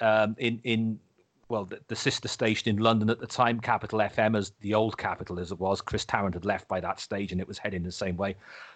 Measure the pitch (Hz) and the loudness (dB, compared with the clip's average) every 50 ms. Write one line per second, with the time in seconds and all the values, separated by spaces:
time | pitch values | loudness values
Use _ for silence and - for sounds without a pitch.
0 | 117 110 107 110 107 107 110 - 127 117 117 113 - 123 113 110 113 113 107 104 | 2 4 6 6 4 2 0 0 -2 -2 -2 -2 -2 0 0 0 0 0 -2 -6
1 | _ _ _ _ _ _ _ _ _ - 120 104 95 92 - - - - 113 - | _ _ _ _ _ _ _ _ _ -6 -4 -4 -4 -6 -12 -14 -10 -10 -8 -2
2 | - 143 - - - 113 - - 120 113 107 - - 117 104 104 113 113 113 110 | -2 -2 -2 -2 -6 -8 -4 0 2 2 2 2 0 0 2 4 4 6 6 6
3 | 107 110 113 - 127 - - - 123 117 117 110 - 123 113 101 110 - 110 107 | 4 2 0 0 -4 -8 0 2 2 2 2 0 0 0 0 0 -2 -2 0 2
4 | 104 98 - 120 110 110 113 104 95 - - _ - 101 107 110 113 110 - - | 2 2 2 2 2 4 4 2 0 -2 -8 _ -4 2 2 4 2 2 0 -2
5 | - 98 87 - 92 - 90 87 90 80 95 82 95 95 98 - - - - 101 | -4 -4 -4 -4 -8 -8 -6 -6 -6 -6 -4 -2 0 0 0 0 -2 -4 -4 -4
6 | - - - 110 101 95 87 85 85 101 98 92 - - 95 92 87 87 - - | -2 0 0 0 2 0 -2 -2 -2 -2 -2 -2 -2 -4 -4 -2 -2 -4 -6 -6
7 | - - 107 98 98 90 90 90 95 - 98 - - 104 95 90 85 90 - - | -6 -6 -6 -6 -4 -4 -4 -4 -4 -4 -8 -8 -6 -6 -4 -4 -6 -6 -4 -4
8 | 101 95 87 85 98 98 95 - - - - - - - - | -4 -2 -2 -2 -2 -4 -4 -8 -14 -20 -20 -20 -20 -20 -20